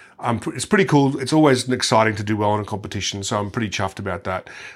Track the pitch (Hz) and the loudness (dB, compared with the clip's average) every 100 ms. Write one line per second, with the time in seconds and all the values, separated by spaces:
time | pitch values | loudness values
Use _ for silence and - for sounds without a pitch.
0 | - - 123 113 - 131 - - - 147 | -20 -8 -4 -4 -6 -8 0 2 4 4
1 | 135 143 131 156 151 127 131 123 - 113 | 4 0 0 4 6 4 2 -2 2 4
2 | 110 101 104 107 104 104 104 104 104 101 | 4 0 -2 0 2 0 -2 -8 -8 -6
3 | - 101 98 107 101 120 107 - 95 - | -6 -6 -4 -4 -2 -4 -4 -2 -4 -4
4 | 98 87 - 92 - - - | -6 -6 -4 -6 -8 -16 -20